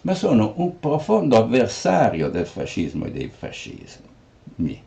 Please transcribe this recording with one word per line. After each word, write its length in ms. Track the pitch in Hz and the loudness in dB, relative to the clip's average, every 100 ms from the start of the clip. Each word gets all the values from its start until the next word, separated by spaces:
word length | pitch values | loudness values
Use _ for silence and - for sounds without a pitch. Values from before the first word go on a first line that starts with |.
ma 120 | 175 | -4
sono 380 | 185 - 110 107 - | 0 2 4 2 0
un 220 | 175 - | -4 -2
profondo 600 | 147 151 - 214 156 113 | -2 -2 2 2 6 4
avversario 880 | 113 127 104 - 185 180 120 82 71 | 6 2 2 0 2 4 2 0 -2
del 180 | 85 82 | -2 -4
fascismo 600 | 85 69 - 78 76 71 | -6 -6 -4 -4 -4 -6
e 40 | |
dei 220 | - 65 | -6 -10
fascismi. 800 | - - - - - - - - - _ _ - - 80 - | -10 -14 -12 -14 -16 -18 -20 -20 -20 _ _ -14 -6 -4 -6